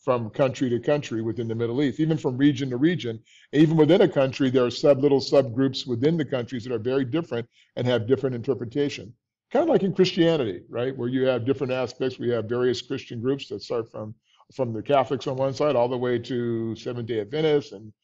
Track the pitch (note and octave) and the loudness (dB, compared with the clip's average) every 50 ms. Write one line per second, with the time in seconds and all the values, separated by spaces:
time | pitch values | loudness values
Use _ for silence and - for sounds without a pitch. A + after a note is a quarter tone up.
0 | _ - B2+ A#2+ A2+ G#2+ - - C#3+ B2+ A#2+ - C#3 B2+ A#2+ A#2 - - D3 D3 | _ -2 0 0 -2 -4 0 0 2 2 2 0 -2 0 0 0 0 0 0 0
1 | C#3+ - A#2+ A2+ A2+ A2+ A2 A#2+ A#2 A2+ A2 A2+ A#2 A2+ A#2+ C3 D3+ C3+ A2+ - | 0 -4 -6 -4 -4 -4 -4 -4 -4 -6 -4 -4 -2 -2 0 0 0 0 0 0
2 | D#3+ D#3 D#3+ C#3+ - C#3+ B2+ B2 C#3+ D3 C#3+ A#2 C#3 C3 B2 B2 C#3+ E3 F3+ - | 0 0 0 0 -2 -2 0 4 4 4 4 2 -2 -4 -2 0 2 2 2 0
3 | A#2 A#2 A2+ A2+ - _ _ _ _ _ - C#3+ D#3+ D3+ E3 D#3+ D3+ C#3+ E3+ E3 | -4 -6 -8 -8 -12 _ _ _ _ _ 4 4 6 6 6 6 6 6 6 6
4 | D#3+ D#3+ - D3 C3+ C3 - - C#3+ C3 B2 B2+ B2 A#2+ A2+ - - D3 C#3+ B2+ | 6 4 4 2 2 0 0 0 0 2 4 4 2 2 0 2 4 4 4 4
5 | C3+ C#3+ C#3 C3+ C3 - D#3 C#3+ C3+ A#2+ G#2+ C3 C3+ C3+ C3 - - C3+ B2 A2+ | 4 4 4 2 2 4 4 4 4 2 0 0 0 0 0 -4 -6 -6 -4 0
6 | C3 D#3 E3+ E3 C#3+ A2+ - B2+ A#2 - C3+ A#2+ G#2 B2+ B2 A2+ G#2 B2 C3 C#3 | 2 2 2 0 -2 -2 -4 -4 -4 -6 -8 -10 -6 -6 -6 -4 -2 -2 0 0
7 | C3+ A#2+ A#2+ E3 E3 - B2 A#2 A#2 - _ _ _ _ _ - B2 B2 B2 A#2+ | 0 0 -2 -4 -4 -4 -6 -6 -6 -8 _ _ _ _ _ -4 0 2 2 2
8 | G#2+ A2+ C3 B2 - C3+ B2+ A#2+ - C#3 B2+ G2 A2 A2+ - C#3+ C#3+ C#3+ - - | 2 2 0 2 2 -2 -4 -4 -4 -4 -4 -4 -4 -6 -4 -2 -2 -2 -4 -6
9 | F#2 G#2+ - _ _ _ _ _ _ _ - C4 F4 E4 C4+ F#3+ F#3+ G3 - - | -12 -16 -20 _ _ _ _ _ _ _ -2 0 2 2 2 2 2 2 2 4
10 | F#3 F3+ - F#3+ E3 E3 E3 D3+ B2+ G#2+ F2+ - - - - A2+ B2 C3+ C3+ C3 | 2 4 4 4 4 4 4 2 0 -2 -4 -8 -12 -10 -6 -4 -4 -4 -4 -4
11 | A#2+ B2 C3 C3 C3 C3 B2+ A#2+ A2 B2+ C3+ - C#3+ B2 B2+ B2+ B2+ A#2 - - | -4 -2 0 2 2 2 2 2 0 0 -2 -2 -2 -2 -2 -2 -4 -4 -4 -4
12 | C3+ C3 - - A#2+ A#2+ A#2+ A2+ G#2+ G#2+ A#2+ A#2+ B2 B2+ A#2 A#2+ - - C#3 B2+ | -4 -4 -4 -2 -2 -2 -2 -2 -2 -2 -2 0 0 0 0 -2 -4 -8 -8 -8
13 | - - B2+ A#2 A2 C3 C#3 C#3 - - - G2+ - - B2+ A#2 A2+ - - A#2 | -8 -10 -10 -6 -4 -4 -4 -4 -6 -10 -12 -12 -8 -6 -6 -6 -6 -6 -10 -12
14 | A2 G#2+ A2 - _ _ _ _ _ _ _ - C3 A#2+ A2 G#2+ G2+ - C#3+ C3+ | -12 -12 -14 -16 _ _ _ _ _ _ _ -6 -6 -4 -4 -6 -2 2 2 2
15 | B2+ - C#3+ B2+ - D#3 C3 B2+ C3+ C3+ C3+ - D3 D3+ C#3 A#2+ A#2+ B2 C3 B2 | 2 2 -2 -4 -4 -6 -4 -2 -2 -2 -2 0 0 0 2 2 2 0 0 -2
16 | B2 B2 B2 A#2 A#2 - B2+ A#2+ A#2+ A#2 A#2 A2+ A2+ A2+ A2 A2 - C3 B2 A#2+ | -2 0 -2 -2 -2 -4 -4 -4 -2 -2 -4 -4 -4 -6 -6 -8 -8 -8 -8 -8
17 | A#2 A#2 A#2+ A2 G2+ G2+ C3+ D#3 D#3+ D#3 D3+ D3 - - G2+ G2 A2+ G#2+ - _ | -6 -4 -4 -4 -4 -4 -2 0 2 2 2 2 0 -2 -10 -16 -18 -20 -20 _